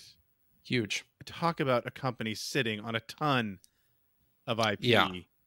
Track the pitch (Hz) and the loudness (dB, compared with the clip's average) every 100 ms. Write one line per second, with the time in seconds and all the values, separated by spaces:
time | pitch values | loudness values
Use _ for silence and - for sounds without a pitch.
0 | - - _ _ _ _ - 127 107 - | -18 -20 _ _ _ _ -2 0 0 -4
1 | - - - - 170 165 143 123 - - | -8 -18 -16 -2 -2 0 2 2 0 -4
2 | 135 120 110 107 - 151 117 107 113 113 | -6 -4 -4 -6 -4 -2 0 -2 -4 -6
3 | - - 151 131 110 95 _ _ _ _ | -6 -4 0 2 0 -6 _ _ _ _
4 | _ _ _ _ - 113 110 104 120 110 | _ _ _ _ -4 2 2 2 4 6
5 | 92 90 82 _ | 4 0 -12 _